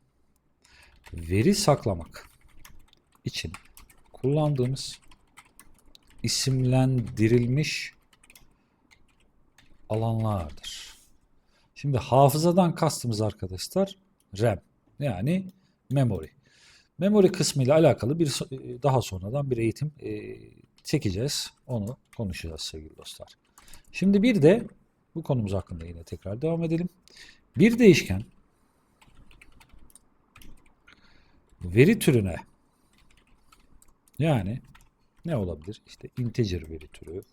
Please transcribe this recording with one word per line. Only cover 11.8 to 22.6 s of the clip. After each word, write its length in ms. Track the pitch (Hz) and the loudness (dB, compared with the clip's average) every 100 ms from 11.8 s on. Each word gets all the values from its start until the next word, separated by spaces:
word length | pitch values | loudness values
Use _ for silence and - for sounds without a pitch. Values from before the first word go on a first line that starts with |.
| 143 131 | -4 -4
hafızadan 760 | - 127 139 151 170 175 175 | 2 6 6 4 2 4 2
kastımız 460 | - 160 - 120 107 | 2 -2 -2 -4 -2
arkadaşlar 760 | 107 - 92 92 - - 196 - _ _ _ 95 | -2 -4 -12 -10 -6 -2 -2 -6 _ _ _ -2
ram, 180 | 117 90 _ _ _ - | -2 -2 _ _ _ -8
yani 480 | 143 90 127 185 190 - _ _ - | -6 -4 -2 -4 -6 -16 _ _ -4
memory. 380 | 139 123 90 78 _ _ _ _ _ _ - | 0 0 -2 -8 _ _ _ _ _ _ -4
Memory 340 | 185 208 185 | 2 4 4
kısmı 300 | - 147 143 | 4 -2 0
ile 100 | 127 | 4
alakalı 460 | 156 160 107 107 165 | 6 6 4 -2 -2
bir 80 | 151 | -2
so-, 500 | - - - 123 123 | -4 -8 -12 -14 -4
e, 60 | |
daha 200 | 139 131 | 0 0
sonradan 480 | - 92 95 139 139 | -2 -8 -6 -6 -4
bir 60 | 117 | -2
eğitim, 360 | 113 - 151 - | -2 -2 -8 -8
e, 340 | 107 107 104 110 110 - _ _ | -10 -10 -10 -16 -18 -20 _ _
çekeceğiz. 680 | - 151 104 90 139 - - _ - | -4 -2 -2 -2 -4 -6 -10 _ -8
Onu 300 | 120 101 131 _ - | -6 -6 -10 _ -8
konuşacağız 440 | 101 82 80 80 | -8 -8 -10 -12